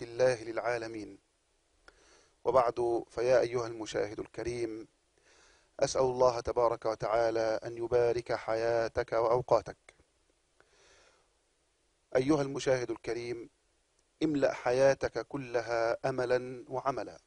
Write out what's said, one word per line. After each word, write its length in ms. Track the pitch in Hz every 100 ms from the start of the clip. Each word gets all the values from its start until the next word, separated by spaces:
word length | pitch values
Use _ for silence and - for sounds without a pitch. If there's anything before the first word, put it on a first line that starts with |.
الله 420 | 117 117 127 120
للعالمين. 760 | 110 113 107 120 113 113 98 98 _ _ _ _ _ _ - _ _ - _ _
وبعد، 600 | - 127 120 120 120 117 -
فيا 300 | - 120 123
أيها 260 | 120 120 117
المشاهد 540 | 117 107 110 104 110
الكريم، 680 | - - 113 120 113 110 107 _ _ _ _ _ _ _ _ -
أسأل 200 | 139 -
الله 400 | 131 123 127 117
تبارك 460 | 117 120 117 117 113
وتعالى 760 | 110 110 113 117 113 113 110
أن 120 | 117 117
يبارك 560 | 117 120 120 117 -
حياتك 800 | 113 - 113 117 117 113 - 117
وأوقاتك. 800 | 113 117 123 123 117 - - - _ _ _ _ _ _ _ _ _ _ _ _ _ _ _ _ _ _ _ _ _ _ -
أيها 260 | 131 156
المشاهد 480 | 139 135 139 131 120
الكريم، 600 | 113 - 117 120 117 101 _ _ _ _ _ _ _
املأ 300 | 160 143 135
حياتك 720 | - 127 127 135 135 123 117 110
كلها 840 | 139 127 120 113 117 113 117 135
أملا 560 | 131 123 123 127 127 107
وعملا 500 | 131 135 123 95 82